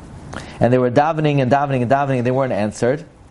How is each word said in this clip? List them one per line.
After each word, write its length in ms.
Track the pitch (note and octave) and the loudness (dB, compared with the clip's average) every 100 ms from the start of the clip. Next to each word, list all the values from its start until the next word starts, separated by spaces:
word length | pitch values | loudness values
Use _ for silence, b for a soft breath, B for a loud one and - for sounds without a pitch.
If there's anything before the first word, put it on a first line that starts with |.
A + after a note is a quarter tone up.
| - - - - B B | -18 -18 -14 -14 B B
And 140 | A#2 | 2
they 60 | B2+ | 4
were 120 | B2 | 4
davening 500 | B2 D3 D#3 D3+ C#3+ | 2 2 0 0 2
and 100 | B2 | 2
davening 320 | C#3 C#3+ C3 | 2 2 0
and 80 | A#2+ | 2
davening, 260 | C3+ C#3+ C3 | 0 0 0
and 80 | A#2+ | 0
they 60 | |
weren't 200 | C3 C3 | 0 0
answered. 540 | G2 G#2+ - A#2+ D3+ - - - | -2 -2 -2 -2 -2 -6 -20 -20